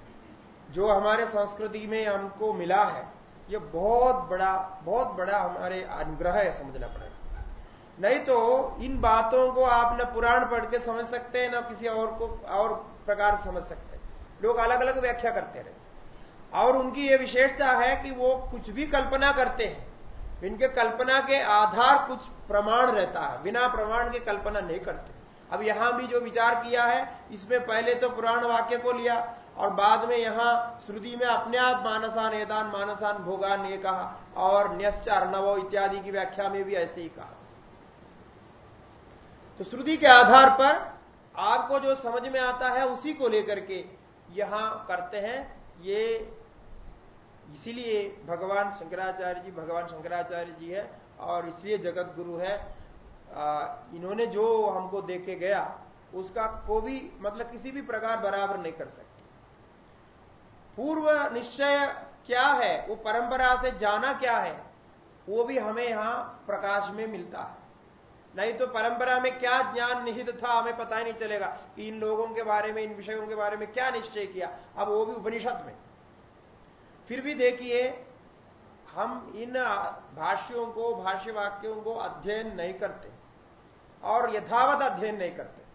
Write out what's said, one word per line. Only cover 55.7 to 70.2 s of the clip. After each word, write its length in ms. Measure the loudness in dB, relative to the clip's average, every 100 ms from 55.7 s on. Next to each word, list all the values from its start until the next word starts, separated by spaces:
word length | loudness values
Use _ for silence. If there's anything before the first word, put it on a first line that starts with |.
| -8 -18 -20 -14
उसका 320 | -12 -10 -4 -4
को 340 | -4 -2 -2
भी, 320 | -2 -8 -10 -8
मतलब, 300 | -8 -6 -12
किसी 200 | -10 -12
भी 120 | -12
प्रकार 340 | -8 -6 -4 -2
बराबर 420 | -2 -2 -2 -4
नहीं 140 | -6
कर 160 | -10 -14
सकते। 320 | -14 -20 -20 -20 -20 -20 -20 -20 -20 -20 -20 -20 -20 -20 -20 -20 -20 -20 -8
पूर्व 580 | -4 0 2 2 2
निश्चय 720 | -4 -8 -2 2 2 0 -4 -14 -18 -4
क्या 200 | 2 4
है, 400 | 4 2 0 -4
वो 80 |
परंपरा 680 | -8 -2 -2 0 2 4 4
से 160 | 0 0
जाना 340 | 0 2 0
क्या 240 | -2 0 0
है, 280 | 0 -6 -14 -20 -20 -20 -20 -20 -6
वो 160 | -2
भी 140 | 0 0
हमें 300 | -2 -2 -2
यहां 260 | -2 -4 -4 -8 -12 -8
प्रकाश 440 | -4 -2 -2 -2
में 160 | -6 -8
मिलता 340 | -8 -12 -12
है। 200 | -12 -14 -20 -20 -20 -20 -20 -20 -14 -4
नहीं 180 | -2
तो 120 | -2 -2
परंपरा 540 | 0 -2 0 2 2
में 180 | 2 0
क्या 340 | 2 2 2
ज्ञान 320 | -2 -2 -2
निहित 400 | -4 -6